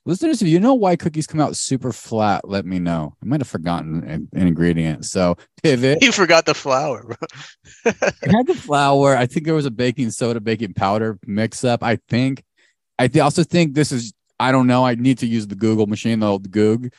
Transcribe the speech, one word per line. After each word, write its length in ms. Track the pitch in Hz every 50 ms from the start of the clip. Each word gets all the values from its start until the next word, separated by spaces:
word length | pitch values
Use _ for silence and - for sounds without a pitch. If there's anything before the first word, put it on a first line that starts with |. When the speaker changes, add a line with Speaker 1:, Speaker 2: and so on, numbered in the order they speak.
| _
Speaker 1:
Listeners, 380 | - 165 196 320 320 320 233
if 60 | 208 170
you 120 | 156 175
know 140 | 196 247 277
why 220 | 254 208 185 175
cookies 320 | - - 175 151 156 151 -
come 120 | - 156
out 160 | 147 120 82
super 380 | - - - 135 127 131 131 107
flat, 560 | - - - 117 110 107 104 98 - - -
let 160 | 98 98 90
me 140 | 87 95 90
know. 360 | 87 87 85 82 76 71 - _
I 60 | - 101
might 120 | 131 156
have 80 | 131 -
forgotten 560 | - 90 80 87 85 82 78 80 78 82 76
an, 260 | 69 76 - - - -
an 140 | - 92 90
ingredient. 580 | 82 78 85 85 85 82 82 80 76 - -
So 320 | - - 101 90 87 87 - - _ _ -
pivot. 380 | - 165 135 120 123 135 143 -
Speaker 2:
<laughs> 40 | 262
You 80 | 247
forgot 360 | - - 190 160 170 165 165 -
the 80 | 151
flour, 480 | - - 147 131 131 147 156 127 101 113
bro. 120 | 113 113 - - - - 139 147 - - _ _ - - _ _
<laughs> 80 | 233 - - - 202 - - -
Speaker 1:
It 80 | 135
had 160 | 175 226 254 294
the 80 | 359
flour. 600 | - - - 147 143 143 139 143 139 139 139 135
I 120 | 123 123 123
think 180 | - 175 156
there 80 | - 160
was 140 | 156 143 143
a 40 |
baking 380 | 113 101 123 127 123 - 127 113
soda, 300 | 107 - 131 117 117 117
baking 320 | 104 113 113 104 113 98 92
powder 460 | - 104 98 101 107 110 110 107 90 - -
mix 360 | 101 104 110 110 - - -
up. 200 | 123 120 117 -
I 140 | 120 113 113 - _
think, 340 | - 120 127 131 135 127 _ _ _ _ _ _ _ _ _ _ _ -
I 100 | 127 123
th-, 140 | 113 156
also 220 | 147 147 143 180 165
think 320 | - - 175 170 151 131
this 160 | 147 147 -
is, 200 | 143 123 117 110 - _ _ _ _ _
I 120 | 113 127
don't 140 | 131 135 127
know. 220 | 123 123 127 127 127
I 80 | 120
need 240 | 117 120 131 131 -
to 80 | - 117
use 180 | 113 113 107
the 100 | 101 101
Google 300 | 98 110 110 110 107 107
machine, 360 | 104 107 107 - 117 113 110
the 60 | 107 104
old 220 | 101 98 98 98
Goog, 420 | 92 107 107 107 110 120 123 123 -